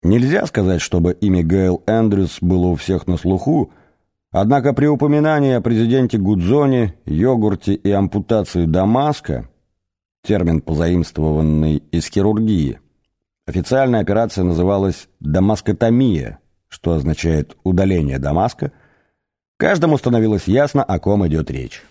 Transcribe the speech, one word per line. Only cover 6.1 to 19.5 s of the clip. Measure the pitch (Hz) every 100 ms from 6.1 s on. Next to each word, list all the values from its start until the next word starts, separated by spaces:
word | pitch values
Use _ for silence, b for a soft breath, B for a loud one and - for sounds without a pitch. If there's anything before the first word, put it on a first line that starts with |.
| 117
Гудзоне, | 95 104 85 139 143 131 110 82
йогурте | - 76 117 127 107 98 -
и | 98 101
ампутации | 101 98 104 92 110 95 90
Дамаска, | 82 82 95 117 147 147 - 65 58 _ _ _ _ _ _ _
термин, | - 107 85 80
позаимствованный | - 78 85 90 82 - 78 78 78 78 78 76 -
из | 85 -
хирургии, | - 98 107 110 98 71 58 _ _ _ _ _ _ -
официальная | 90 87 131 131 117
операция | 101 104 113 -
называлась | 90 82 90 101 98 87 - _
«дамаскотомия», | 73 80 95 104 - 104 113 117 131 87 58 - _ _ _
что | - -
означает | 82 69 78 82 78 - -
«удаление | - 90 95 92 73 67
Дамаска», | 67 78 110 - - b b b b b _ _ _